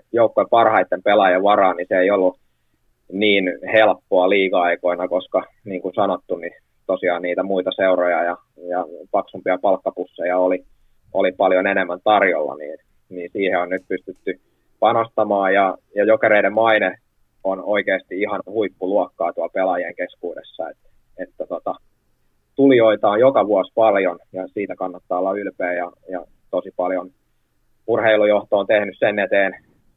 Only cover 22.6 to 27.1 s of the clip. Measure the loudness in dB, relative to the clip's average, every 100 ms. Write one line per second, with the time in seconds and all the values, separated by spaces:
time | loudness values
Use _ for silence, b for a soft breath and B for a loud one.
22.6 | 4 6 4 2 0 4 4 4 2 0
23.6 | 0 2 2 2 0 -4 _ -12 -10 -8
24.6 | -10 -8 -10 -10 _ -4 -2 -4 -8 -6
25.6 | -6 -4 -8 -12 -12 -12 -12 _ _ -6
26.6 | -6 -6 -4 -4 -8